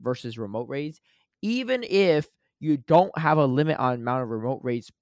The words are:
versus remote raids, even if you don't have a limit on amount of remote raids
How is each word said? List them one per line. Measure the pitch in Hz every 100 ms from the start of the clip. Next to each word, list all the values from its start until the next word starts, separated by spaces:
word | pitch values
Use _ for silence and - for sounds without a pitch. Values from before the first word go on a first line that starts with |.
versus | 123 123 120 113
remote | 104 110 120
raids, | 139 151 156 _ _ _ -
even | 208 247 247 254
if | 240 196 190 151 - _ _ -
you | 151 143
don't | - 160 190 165
have | 156 156
a | 139
limit | 131 156 -
on | 127 123
amount | 120 127
of | 117
remote | 110 120 131
raids | 127 117 - _